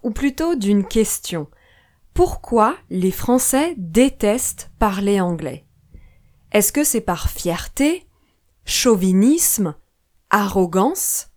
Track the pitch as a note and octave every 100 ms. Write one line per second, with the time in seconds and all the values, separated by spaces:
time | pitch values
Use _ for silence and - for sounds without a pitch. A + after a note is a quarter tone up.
0 | B3 G#3+ C#4 C4+ E4 E4 G3+ G3+ G3 A3
1 | A3 - - E3+ D3 _ _ _ _ _
2 | _ - F4+ - - A#3 G#3+ F4 _ F#3
3 | F#3 F3+ - B3+ - C4 D#4+ D4 F3 E3+
4 | C4+ - G#3 A#3 - - - - A3 F#3+
5 | G3+ G3+ F3+ E3+ D#3 C#3 _ _ _ -
6 | - _ _ _ _ G#3 G3+ - D4 A#3
7 | - E3+ - - F3+ E3+ - - C#4+ F4+
8 | _ _ _ _ _ _ - - B3+ G#3+
9 | F#3+ F#3 A3 D#4+ - - F3+ C#3+ _ _
10 | _ _ _ G#3 G3+ G3 F3+ F3+ A3 F#4
11 | - - -